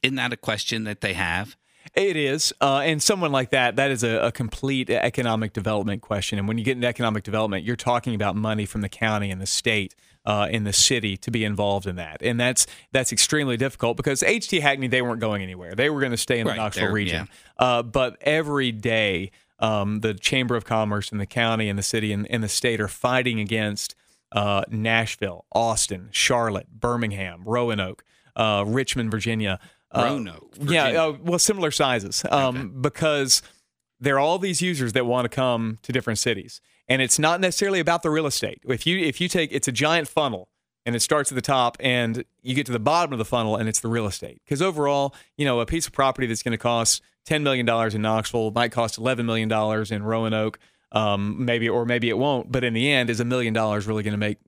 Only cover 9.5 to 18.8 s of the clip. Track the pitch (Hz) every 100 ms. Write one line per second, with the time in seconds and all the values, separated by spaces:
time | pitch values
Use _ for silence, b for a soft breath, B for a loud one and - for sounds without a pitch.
9.5 | - 117 107 95 - b b - 104 101
10.5 | 110 101 95 - 123 104 98 - 117 107
11.5 | 101 101 101 95 90 82 78 107 117 123
12.5 | 123 - B B 135 123 113 - 151 139
13.5 | 120 135 - 117 117 - 139 - 226 -
14.5 | 185 147 139 127 127 120 113 110 104 92
15.5 | 90 87 101 143 147 135 117 - 120 113
16.5 | 104 107 101 104 107 95 80 - B B
17.5 | - 127 120 120 131 127 - 143 156 147
18.5 | 143 127 110